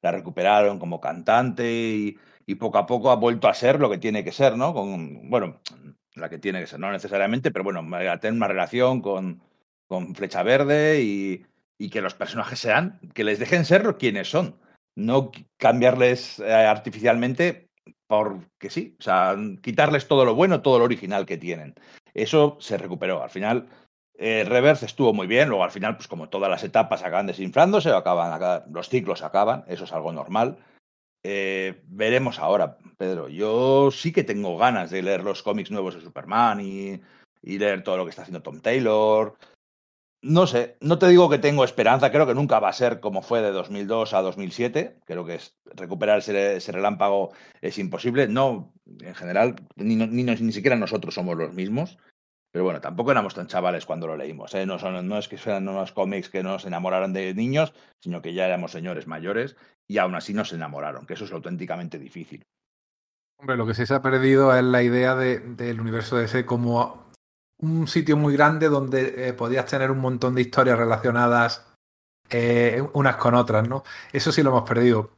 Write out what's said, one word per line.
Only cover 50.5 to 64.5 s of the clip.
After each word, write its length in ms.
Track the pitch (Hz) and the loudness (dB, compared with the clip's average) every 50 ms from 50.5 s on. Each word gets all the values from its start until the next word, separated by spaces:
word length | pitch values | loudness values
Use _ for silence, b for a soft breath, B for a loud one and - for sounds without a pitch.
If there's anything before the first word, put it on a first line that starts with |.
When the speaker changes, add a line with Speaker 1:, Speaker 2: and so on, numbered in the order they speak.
Speaker 1:
siquiera 240 | 110 113 95 135 127 | -2 0 0 2 2
nosotros 380 | 117 104 90 110 101 85 80 - | 2 0 -2 -4 -6 -6 -6 -8
somos 240 | 101 90 90 87 | -6 -6 -4 -4
los 160 | 82 82 80 90 | -4 -6 -6 -6
mismos, 460 | 92 92 98 107 127 165 180 - b b b b _ _ _ _ _ _ _ | -8 -6 -4 -4 -4 -6 -6 -10 b b b b _ _ _ _ _ _ _
pero 140 | _ 85 90 | _ -2 -2
bueno, 160 | 92 85 73 | -2 -2 -4
tampoco 300 | - - 87 87 117 135 | -8 -10 -6 -4 0 2
éramos 220 | 139 120 101 98 - | 2 2 0 -2 -6
tan 140 | - 90 | -10 -12
chavales 380 | - - 92 90 90 87 80 - | -6 -4 -2 -2 0 -2 -2 -6
cuando 220 | - 78 82 82 | -8 -8 -6 -6
lo 100 | 80 80 | -8 -8
leímos, 360 | 76 67 73 80 73 - - - | -8 -10 -10 -12 -14 -16 -8 -6
¿eh? 100 | 98 95 | -4 -4
No 120 | 95 95 | -4 -6
son, 300 | 82 92 92 92 90 90 | -6 -6 -8 -6 -6 -6
no 100 | 92 104 | -4 -6
es 120 | 104 104 - | -6 -6 -8
que 80 | - | -14
sean 320 | 92 - 113 104 98 95 98 | -10 -6 -4 -4 -4 -4 -4
unos 240 | 95 98 95 90 - | -6 -6 -6 -6 -4
cómics 340 | - 95 92 101 95 90 | -4 -4 -2 -2 -6 -8
que 160 | - - 95 92 | -6 -8 -6 -6
nos 220 | 95 98 95 - | -4 -6 -8 -8
enamoraran 480 | 98 87 85 90 92 92 92 95 95 92 | -8 -8 -6 -4 -2 -2 -2 -2 -2 -4
de 200 | 95 95 92 95 | -4 -6 -6 -4
niños, 400 | 101 113 123 135 147 160 151 b b b b b b _ | -4 -4 -2 0 0 -2 -2 b b b b b b _
sino 180 | 90 87 85 | -12 -10 -10
que 120 | 78 80 85 | -10 -10 -4
ya 120 | 92 92 | -2 -2
éramos 280 | 92 90 90 87 76 - | -2 -2 -2 -4 -8 -10
señores 340 | 85 82 92 87 78 71 | -10 -10 -8 -10 -10 -10
mayores 480 | 80 80 78 82 92 101 113 123 139 - b b b b b _ | -12 -12 -10 -8 -6 -4 -4 -4 -6 -10 b b b b b _
y 120 | _ 101 104 | _ -2 0
aún 160 | 92 92 92 | 0 0 -2
así 180 | 85 - - 101 | -6 -8 -6 -4
nos 180 | 107 104 - | -4 -4 -6
enamoraron, 540 | 90 82 80 73 73 71 73 76 69 64 67 | -6 -10 -10 -10 -10 -8 -8 -8 -10 -12 -12
que 80 | - 92 | -14 -12
eso 100 | - 107 | -12 -12
es 60 | 98 | -12
lo 80 | 98 | -12
auténticamente 600 | 82 - 87 90 85 92 87 87 85 87 82 - | -12 -10 -10 -10 -10 -8 -8 -8 -8 -8 -10 -12
difícil. 440 | - 65 - _ 85 82 _ - - _ _ _ _ _ _ _ _ _ _ _ _ _ _ _ _ _ _ _ _ | -14 -16 -16 _ -18 -16 _ -18 -20 _ _ _ _ _ _ _ _ _ _ _ _ _ _ _ _ _ _ _ _
Speaker 2:
Hombre, 160 | 139 135 131 | -6 -4 -2
lo 100 | 123 113 | -2 0
que 80 | 110 110 | -2 -2
sí 120 | 113 123 | -2 0
se 80 | 110 135 | 0 0
ha 80 | 135 | 0
perdido 520 | 131 131 131 131 131 135 135 135 139 135 | 2 2 2 4 4 6 6 8 8 6